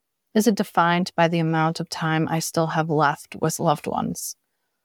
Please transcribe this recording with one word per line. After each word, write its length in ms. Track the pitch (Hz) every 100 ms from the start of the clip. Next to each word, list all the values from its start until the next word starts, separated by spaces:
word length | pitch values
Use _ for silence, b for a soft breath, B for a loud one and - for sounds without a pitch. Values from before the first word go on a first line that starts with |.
| _ _ _
Is 140 | 220 214
it 80 | 202
defined 560 | 202 - 170 175 185 -
by 100 | 165
the 120 | 170
amount 420 | 160 160 160 165
of 80 | 170
time 360 | - 160 160 160
I 100 | 165
still 280 | - - 160
have 220 | 165 160
left 460 | 160 147 147 - -
with 180 | 160 -
loved 260 | 165 147 -
ones? 520 | - - 175 - - _ _ _ _